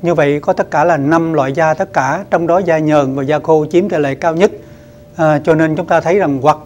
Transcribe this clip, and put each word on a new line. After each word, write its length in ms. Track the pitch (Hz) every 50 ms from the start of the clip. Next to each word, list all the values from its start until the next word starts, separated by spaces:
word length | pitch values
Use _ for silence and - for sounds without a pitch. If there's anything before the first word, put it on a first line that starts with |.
Như 120 | - 170 175
vậy 260 | 156 151 143 143 147
có 140 | 147 - 185
tất 180 | 180 196 196
cả 120 | - 156 147
là 140 | 175 170 151
năm 360 | 139 139 165 165 165 165 160
loại 200 | 151 135 135 139
da 200 | 147 160 160 156
tất 200 | - 190 185 -
cả, 300 | - 135 131 143 175 202 -
trong 180 | - 175 170 165
đó 100 | 170 180
da 200 | 196 170 160 160
nhờn 380 | 156 151 151 151 143 135 131
và 80 | 139 139
da 160 | 135 151 151
khô 260 | 147 - 160 156 151 151
chiếm 180 | - 175 185 202
tỷ 80 | 180 160
lệ 180 | 147 139 135
cao 200 | 135 - 170 160
nhất. 160 | 165 185 214 - - - - - - - - - - - - -
À, 240 | - 160 156 151 147 151
cho 100 | - 160
nên 200 | 156 160 160 156
chúng 120 | 151 180 -
ta 140 | 143 135
thấy 160 | 151 165 175 208
rằng 200 | 190 151 143 135
hoặc 160 | 123 151 147 - -